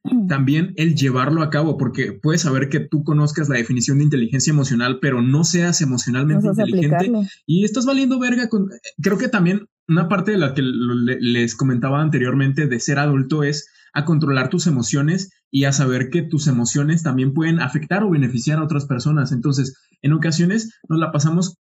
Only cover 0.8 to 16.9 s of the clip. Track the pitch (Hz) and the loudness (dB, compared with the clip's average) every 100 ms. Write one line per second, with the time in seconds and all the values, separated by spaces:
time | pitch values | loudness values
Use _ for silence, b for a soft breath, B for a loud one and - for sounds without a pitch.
0.8 | 165 151 139 127 127 165 151 147 156 139 | 0 2 2 0 0 0 0 0 0 0
1.8 | 123 135 131 - 151 165 165 131 139 156 | -2 -2 -6 -4 -2 0 0 0 0 -2
2.8 | 151 151 147 151 147 151 147 127 113 123 | -2 -2 0 0 0 0 -2 -2 -2 -2
3.8 | 113 143 147 143 113 131 143 151 131 120 | 0 2 2 2 0 0 0 2 0 0
4.8 | 123 131 143 123 123 143 165 175 175 170 | -2 -2 0 0 2 2 2 0 0 0
5.8 | 143 123 - 123 147 156 208 202 202 185 | 0 -2 -2 0 2 2 2 0 0 0
6.8 | 147 170 196 226 196 - - 170 208 262 | 2 2 0 0 -2 -6 -2 0 2 0
7.8 | 247 269 269 262 247 240 247 214 190 - | 0 0 0 0 0 -2 0 -2 -2 -6
8.8 | - - 190 196 254 226 170 202 - _ | -16 -4 -2 0 0 2 2 0 -6 _
9.8 | - 165 170 196 196 208 143 139 131 117 | 0 0 2 0 0 0 0 0 -2 -2
10.8 | 120 123 120 127 120 120 117 - 135 127 | -2 0 0 0 0 0 0 0 0 0
11.8 | 135 143 156 139 123 135 139 135 151 117 | 0 0 0 0 0 2 0 0 -2 -2
12.8 | - 143 147 135 135 156 143 147 - b | -2 0 2 0 0 0 0 -2 -8 b
13.8 | b - 151 156 135 135 127 180 180 131 | b -6 0 0 2 0 0 0 0 0
14.8 | 110 143 151 190 196 b _ 135 139 135 | 0 0 0 0 -4 b _ 0 0 2
15.8 | 135 127 127 175 - 156 156 123 117 147 | 0 0 -2 -2 -2 -2 0 0 0 0
16.8 | 147 | 2